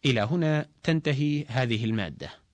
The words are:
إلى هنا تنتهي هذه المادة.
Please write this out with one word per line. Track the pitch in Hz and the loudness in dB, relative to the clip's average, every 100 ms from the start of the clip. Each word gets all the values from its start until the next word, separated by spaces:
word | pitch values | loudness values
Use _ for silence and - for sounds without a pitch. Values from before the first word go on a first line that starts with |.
إلى | 143 120 | 2 2
هنا | 104 175 156 151 147 _ | 2 2 2 0 -2 _
تنتهي | - 160 151 139 147 147 | 0 0 0 0 0 -2
هذه | 139 120 127 110 | -2 -2 0 0
المادة. | 113 110 90 - - - _ | 0 -2 -4 -8 -14 -16 _